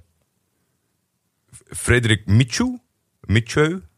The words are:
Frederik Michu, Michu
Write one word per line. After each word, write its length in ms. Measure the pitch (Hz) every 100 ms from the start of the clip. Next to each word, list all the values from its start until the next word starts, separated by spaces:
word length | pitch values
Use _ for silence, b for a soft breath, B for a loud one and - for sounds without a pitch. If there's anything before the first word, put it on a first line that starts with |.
| _ _ _ _ _ _ _ _ _ _ _ _ _ _ _ - -
Frederik 560 | - - 120 113 110 -
Michu, 520 | 104 131 - 247 247 _ _ _ _
Michu 640 | - 104 113 147 151 185 -